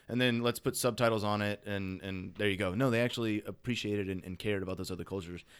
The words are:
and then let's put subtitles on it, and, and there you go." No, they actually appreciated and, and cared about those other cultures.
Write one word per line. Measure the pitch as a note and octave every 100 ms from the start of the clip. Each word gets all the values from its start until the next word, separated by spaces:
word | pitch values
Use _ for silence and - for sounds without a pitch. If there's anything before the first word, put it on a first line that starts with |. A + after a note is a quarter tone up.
| -
and | A#2+
then | B2+ A#2
let's | A#2+ A#2+
put | C3+ B2
subtitles | B2 A2+ A#2 A2
on | G#2 G#2
it, | G#2 G#2 G2+
and, | G2+ F#2+ F#2+
and | F#2+ F#2+ F#2+
there | F#2 G#2
you | F#2+
go." | F#2+
No, | F#2+ C3+
they | A2+
actually | A#2+ - A2+ G#2+ -
appreciated | G2 - A#2 G#2 G#2 F#2+
and, | F#2+
and | F2 F2+
cared | G#2+ G2+
about | F#2 F#2
those | F#2
other | F2+
cultures. | F2 G2 E2+ F2 - -